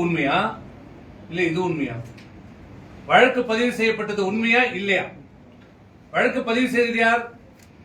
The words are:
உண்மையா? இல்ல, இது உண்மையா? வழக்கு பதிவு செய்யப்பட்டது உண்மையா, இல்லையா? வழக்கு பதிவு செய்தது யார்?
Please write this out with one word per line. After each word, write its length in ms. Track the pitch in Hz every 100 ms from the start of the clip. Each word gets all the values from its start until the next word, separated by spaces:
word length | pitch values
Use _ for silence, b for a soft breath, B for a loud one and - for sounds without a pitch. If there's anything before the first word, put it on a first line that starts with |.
உண்மையா? 340 | 170 156 139 175 220 - - - - - - - -
இல்ல, 120 | 170 165
இது 100 | 170 175
உண்மையா? 260 | 156 123 120 - - - - - - - - - - -
வழக்கு 320 | 180 262 247 220
பதிவு 200 | 220 247 202
செய்யப்பட்டது 420 | 220 214 202 196 190
உண்மையா, 300 | 226 226 240 247 180
இல்லையா? 260 | 202 185 - - - - - - - - - - -
வழக்கு 260 | 175 247 254 233
பதிவு 180 | 240 254
செய்தது 260 | 240 233 226
யார்? 200 | 226 240 - - - - - -